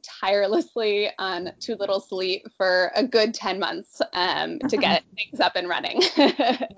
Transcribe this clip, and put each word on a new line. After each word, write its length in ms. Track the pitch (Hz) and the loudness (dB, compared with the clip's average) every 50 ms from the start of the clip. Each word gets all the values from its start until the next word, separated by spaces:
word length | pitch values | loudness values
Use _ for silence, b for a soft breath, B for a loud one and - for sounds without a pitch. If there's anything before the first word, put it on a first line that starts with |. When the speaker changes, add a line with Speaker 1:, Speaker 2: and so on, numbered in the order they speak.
| - | -12
Speaker 1:
tirelessly 1040 | - - - 202 190 202 202 202 196 214 339 - - _ 233 220 214 202 208 208 - - | -16 -12 -4 0 0 2 2 2 2 2 0 -2 -2 _ -2 0 0 0 0 0 -2 -4
on 340 | - 190 190 180 175 180 175 - _ | -6 -6 -6 -4 -6 -6 -10 -12 _
too 160 | - - 226 | -8 -8 -6
little 240 | 185 202 196 196 196 | -4 -2 -2 -2 -2
sleep 460 | - - 202 185 185 185 185 202 - 226 - | -4 -6 -6 -4 -2 -2 -2 -4 -6 -12 -4
for 360 | - 190 185 185 185 185 170 - | 0 2 4 4 4 2 2 2
a 80 | 214 240 | 0 2
good 300 | 247 - 226 214 226 220 | 4 4 4 4 2 0
ten 260 | - - 196 190 196 | -4 -4 -4 -4 -2
months, 400 | 180 - 175 175 - - - - - - - | -4 -4 -4 -6 -10 -12 -6 -4 -4 -2 -2
um, 460 | 185 180 180 147 151 151 165 165 - 269 - | -2 0 0 0 0 -2 -4 -4 -6 -2 -2
to 80 | 226 | 0
get 260 | - - - - 160 - _ | 2 2 2 2 2 0 _
Speaker 2:
<laughs> 80 | - | -10
Speaker 1:
things 220 | - 208 - - 240 | -12 -12 -8 -2 0
up 140 | - - - | 0 0 0
and 120 | 185 175 | -2 -2
running. 340 | 175 165 - - - - 269 370 359 - | -2 -4 -4 -4 -2 0 0 0 2 4
<laughs> 540 | - 285 220 - - 254 247 254 - - - - | 4 4 4 4 2 2 2 0 0 -4 -6 -4